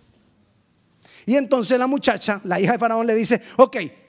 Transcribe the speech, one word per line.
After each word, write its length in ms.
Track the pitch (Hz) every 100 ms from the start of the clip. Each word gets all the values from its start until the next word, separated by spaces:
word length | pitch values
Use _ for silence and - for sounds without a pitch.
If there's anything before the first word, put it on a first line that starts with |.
| _ _ _ _ _ _ _ _ _ _ - - -
Y 100 | 277
entonces 440 | 247 262 202 247
la 80 | 254
muchacha, 540 | 277 262 208 - 202
la 160 | 190 175
hija 140 | 196
de 40 | 233
Faraón, 300 | 233 226 233
le 80 | 220
dice: 260 | 208 233 - -
"Ok, 200 | 170 226 160 -